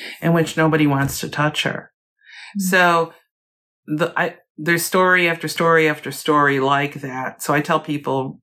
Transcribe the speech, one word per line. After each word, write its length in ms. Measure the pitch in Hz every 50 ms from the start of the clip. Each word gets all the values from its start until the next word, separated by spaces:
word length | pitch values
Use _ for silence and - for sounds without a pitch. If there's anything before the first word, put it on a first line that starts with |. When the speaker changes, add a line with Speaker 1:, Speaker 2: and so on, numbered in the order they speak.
| - - - -
Speaker 1:
in 120 | - 165 165
which 240 | 170 165 156 -
nobody 300 | - 160 160 151 156 151
wants 340 | 147 139 135 139 135 - -
to 80 | - -
touch 340 | - 143 147 151 151 - -
her. 300 | - - - - - _ _ _ _ _ _ _ - - - - - - 202
Speaker 2:
Mm. 40 | 190
Speaker 1:
So 500 | 185 185 185 180 175 170 165 165 160 - - _ _ _ _ _ _ _ _ _ _ _ _ _
the, 260 | - 151 151 - - -
I, 200 | - 175 170 - - _ _ _ -
there's 260 | 151 160 170 170 170
story 440 | - - 185 185 185 180 180 175 170
after 200 | 170 165 - 156
story 400 | - - 175 165 165 160 160 156
after 220 | 151 147 - 139
story 500 | 135 - - - 151 147 143 139 139 139
like 340 | 131 139 143 139 143 143 - 147
that. 420 | 139 135 127 131 131 120 - - -
So 120 | - 147
I 60 | 147 147
tell 180 | - 170 156
people, 600 | 160 - 151 143 - 135 135 135 131 139 - -